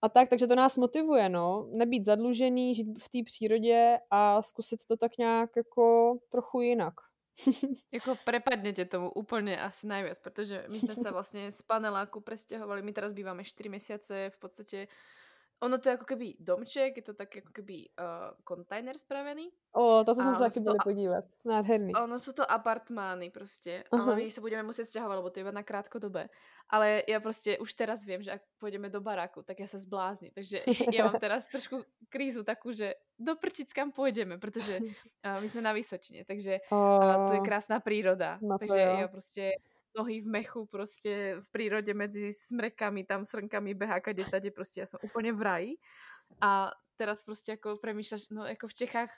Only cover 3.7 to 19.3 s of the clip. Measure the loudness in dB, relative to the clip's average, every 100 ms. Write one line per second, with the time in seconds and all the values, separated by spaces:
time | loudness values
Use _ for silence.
3.7 | 8 8 6 4 4 6 6 2 -6 -6
4.7 | -6 -2 0 0 2 2 2 2 0 -2
5.7 | 6 8 8 6 4 _ -2 0 0 2
6.7 | 2 0 -4 _ _ _ -2 2 2 0
7.7 | -6 -8 -8 -4 -4 0 0 0 0 -2
8.7 | -4 -4 -4 -4 -6 -4 -2 -2 -4 -6
9.7 | -8 -8 -6 -6 -10 -14 -10 -8 -8 -10
10.7 | -4 -4 -2 -6 -6 -8 -10 -12 -12 -2
11.7 | -2 0 -2 -4 -8 -12 -14 -12 -12 -8
12.7 | -8 -8 -6 -8 -8 -10 -10 -14 -14 -12
13.7 | -12 -10 -12 -10 -8 -8 -10 -20 -18 -14
14.7 | -14 -14 -18 -20 -20 -20 _ _ _ -2
15.7 | 0 0 -2 -4 -8 -8 -12 -2 -2 -2
16.7 | -2 -2 -2 -14 -14 -14 -16 -18 -18 -14
17.7 | -16 -16 -12 -10 -10 -12 -14 -12 -12 -10
18.7 | -10 -10 -14 -10 -8 -8